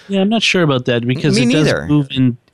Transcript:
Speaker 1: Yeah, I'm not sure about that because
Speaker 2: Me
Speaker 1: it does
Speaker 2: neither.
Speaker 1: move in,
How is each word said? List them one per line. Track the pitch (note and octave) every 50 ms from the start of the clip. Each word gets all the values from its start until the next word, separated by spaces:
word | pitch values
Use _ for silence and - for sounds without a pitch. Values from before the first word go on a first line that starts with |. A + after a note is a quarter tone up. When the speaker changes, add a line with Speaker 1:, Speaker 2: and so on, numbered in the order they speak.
| -
Speaker 1:
Yeah, | - G3 G3
I'm | F#3+ G#3
not | A#3 A3
sure | - - - F#3 E3+
about | D3 C3+ B2 B2+
that | C3 A#2+ A#2+ A#2
because | A#2+ B2 - - D3+ -
Speaker 2:
Me | A3+ -
Speaker 1:
it | -
does | B3 D#3 -
Speaker 2:
neither. | D3 F#2+ D2 C#2+
Speaker 1:
move | C#3+ D3+ D3 C#3 C3
in, | C3+ C3 C3 B2 A#2+ - _ _